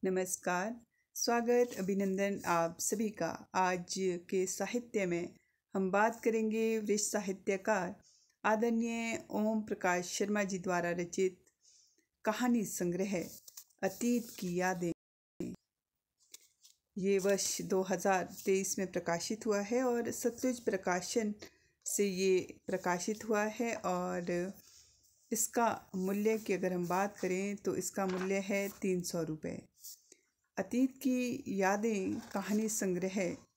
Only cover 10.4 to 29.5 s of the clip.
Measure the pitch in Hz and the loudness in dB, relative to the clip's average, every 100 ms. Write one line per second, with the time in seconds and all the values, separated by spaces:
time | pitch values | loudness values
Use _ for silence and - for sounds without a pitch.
10.4 | 202 190 180 180 175 175 175 - 185 185 | 0 -2 0 0 0 -2 -4 0 0 0
11.4 | _ _ - - _ _ _ _ - 214 | _ _ -20 -20 _ _ _ _ -4 0
12.4 | 247 240 190 - 180 175 196 190 - - | 2 2 0 -2 -2 0 -2 -2 -4 -10
13.4 | - - - _ 190 190 240 240 233 - | -20 -20 -20 _ -4 0 0 0 -2 -8
14.4 | 185 175 180 185 175 165 _ _ _ _ | -4 0 0 0 -2 -4 _ _ _ _
15.4 | - - _ _ _ _ _ _ _ - | -8 -8 _ _ _ _ _ _ _ -20
16.4 | - _ - _ _ - 190 196 185 196 | -20 _ -20 _ _ -4 2 2 4 0
17.4 | - - 170 190 190 208 196 190 175 - | 0 -4 0 0 2 0 2 2 0 -6
18.4 | - 190 190 - 185 180 175 170 - 214 | 2 2 2 -2 -2 -2 -2 -2 -2 -4
19.4 | 226 202 202 240 262 240 233 - 247 233 | 0 0 0 0 2 0 -2 -2 -2 0
20.4 | 254 247 - 196 185 180 180 - 214 208 | -2 0 -2 -2 0 -2 0 0 0 -4
21.4 | - _ _ _ - - 202 185 190 185 | -12 _ _ _ -4 2 2 4 4 4
22.4 | - - - 185 180 175 180 214 214 208 | 2 -10 -4 -2 0 0 0 -4 0 2
23.4 | 214 214 233 226 185 180 180 180 175 175 | 2 0 -4 -2 -2 -2 -2 -4 -2 -2
24.4 | 180 202 - - - _ _ _ _ 214 | -2 -6 -18 -20 -20 _ _ _ _ -2
25.4 | - - 233 - - 190 185 202 208 220 | 0 2 2 0 -6 -4 -2 0 2 0
26.4 | 214 185 185 180 175 175 202 202 185 185 | 0 0 0 -2 0 0 0 -2 -2 -2
27.4 | 196 202 - 185 185 - 196 185 185 196 | -2 -4 -2 -2 -4 -2 -2 -2 0 -2
28.4 | 196 202 196 196 196 185 175 175 160 156 | 0 -2 -2 -4 -2 0 -2 -4 -4 -4
29.4 | - | -8